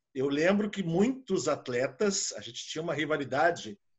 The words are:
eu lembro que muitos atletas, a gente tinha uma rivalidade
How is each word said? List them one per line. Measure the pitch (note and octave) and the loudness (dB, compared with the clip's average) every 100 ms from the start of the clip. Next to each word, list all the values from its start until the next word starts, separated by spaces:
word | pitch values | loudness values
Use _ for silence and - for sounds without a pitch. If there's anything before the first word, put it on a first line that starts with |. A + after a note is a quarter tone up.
| _ | _
eu | C3 C#3 | -2 0
lembro | C#3+ F3 G3+ G3+ | 4 4 4 0
que | G3 | -2
muitos | E3 E3+ A#3+ C4 - F#3 D#3 | 0 2 2 0 -2 0 0
atletas, | C#3 - B2 C3+ - G#3 G3 - | -2 -2 -2 -2 0 0 0 -4
a | G#2+ | -8
gente | A2+ - - | -12 -12 -10
tinha | D#3 | -6
uma | E3 | -4
rivalidade | D3 D3+ D#3 B2 C3+ E3+ E3+ - G3+ _ | -4 -2 -2 0 2 2 2 -6 -14 _